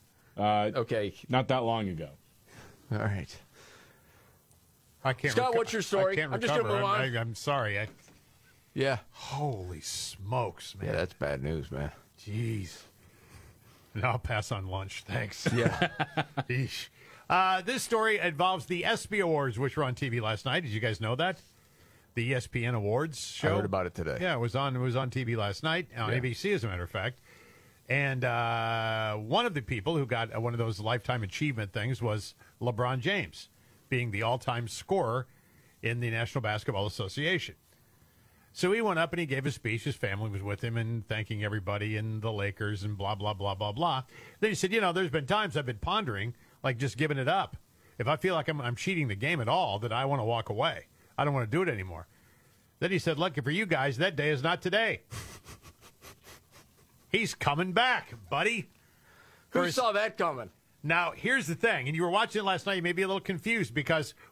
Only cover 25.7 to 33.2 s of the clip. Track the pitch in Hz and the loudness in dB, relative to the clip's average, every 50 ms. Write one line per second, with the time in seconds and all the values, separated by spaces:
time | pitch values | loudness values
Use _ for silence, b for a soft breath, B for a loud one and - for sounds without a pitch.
25.7 | 160 180 180 - - 117 113 107 117 131 123 127 113 - - 202 202 170 107 110 | 0 0 -2 -4 -4 -2 0 0 2 2 0 0 -2 -2 0 0 0 0 0 -2
26.7 | 92 87 87 85 - 104 92 127 127 - B B B B B B B B B B | -2 -4 -4 -4 -4 -2 -2 -4 -6 -8 B B B B B B B B B B
27.7 | B B B - 127 143 143 139 135 127 123 123 120 120 117 117 117 117 113 113 | B B B -2 0 2 2 0 0 0 0 0 2 2 2 2 2 0 0 0
28.7 | 113 113 113 113 110 110 110 107 107 107 107 110 147 214 240 240 170 143 110 - | 0 0 0 0 0 0 0 0 -2 -2 -2 2 2 2 2 2 0 -2 -4 -2
29.7 | 135 110 95 160 170 156 135 123 127 113 117 113 - 113 113 120 120 117 117 113 | -4 -2 0 0 0 0 0 0 0 0 0 -2 -2 -2 -2 -2 0 0 0 -2
30.7 | 107 - 107 110 120 120 - - 123 120 107 92 - - 147 151 131 110 107 98 | -2 -2 -2 0 0 0 0 -2 -2 -2 -2 -4 -4 -2 -2 -2 0 -2 -4 -4
31.7 | - 113 104 123 131 - 113 113 107 107 - - - b b b b b - 123 | -4 -2 -2 -2 -2 0 0 0 0 -2 -4 -8 -14 b b b b b -4 -2
32.7 | 113 104 123 123 131 131 117 175 202 196 | 0 0 0 0 0 0 0 0 0 0